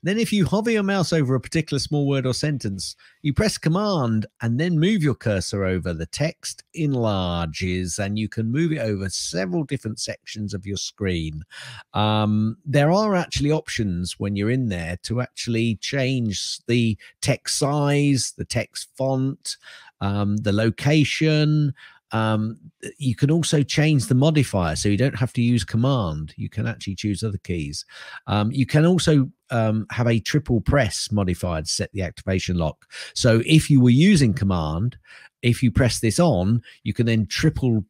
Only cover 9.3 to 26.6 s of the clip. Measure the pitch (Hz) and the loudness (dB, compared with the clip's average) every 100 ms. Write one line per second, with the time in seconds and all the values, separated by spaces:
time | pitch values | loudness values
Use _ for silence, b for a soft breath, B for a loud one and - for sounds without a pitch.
9.3 | 87 190 175 143 135 110 113 - 107 - | -4 -2 -2 -2 -4 -6 -8 -8 -10 -12
10.3 | 110 104 98 95 98 - - 101 90 78 | -8 -6 -6 -6 -6 -8 -4 -2 -2 -4
11.3 | 76 82 B B B - - 107 107 107 | -8 -14 B B B -8 -2 0 2 2
12.3 | 107 110 113 - 143 147 185 214 190 165 | 2 0 -4 -2 2 4 4 2 0 -2
13.3 | - 143 156 - - 107 87 87 - 101 | -2 0 0 -2 -4 -2 -2 -6 -6 -4
14.3 | 101 101 127 123 90 85 87 - 113 123 | -2 0 0 0 -2 -6 -8 -6 -4 -4
15.3 | - - 113 117 107 - 139 131 131 113 | -8 -4 -2 0 -2 -4 -2 -2 0 -2
16.3 | 92 - - - 120 117 104 B B - | -4 -6 -10 -2 0 2 -2 B B -2
17.3 | 127 - - 143 147 143 143 143 135 - | -2 -2 -2 0 0 2 2 2 2 -2
18.3 | - - 120 - - - - 131 135 135 | -8 -6 -6 -6 -10 -16 -4 -2 0 -2
19.3 | 139 - - B B B _ 98 101 101 | -4 -10 -14 B B B _ -4 -2 0
20.3 | 104 104 101 113 110 143 156 143 - 156 | 0 0 2 0 0 2 4 2 2 2
21.3 | 151 151 151 147 135 B B _ 110 110 | 2 2 2 0 -4 B B _ -2 0
22.3 | 107 110 113 - _ 104 - 135 117 139 | 0 -2 -6 -18 _ -16 -6 -4 0 2
23.3 | 165 151 160 139 - 151 151 113 127 143 | 2 2 0 0 2 4 2 2 2 4
24.3 | 151 127 98 85 80 104 101 131 117 131 | 4 2 0 0 0 0 2 0 0 -4
25.3 | - 120 120 - 117 127 135 92 76 78 | 0 2 2 0 0 2 2 0 -4 -8
26.3 | - 104 - | -10 -10 -6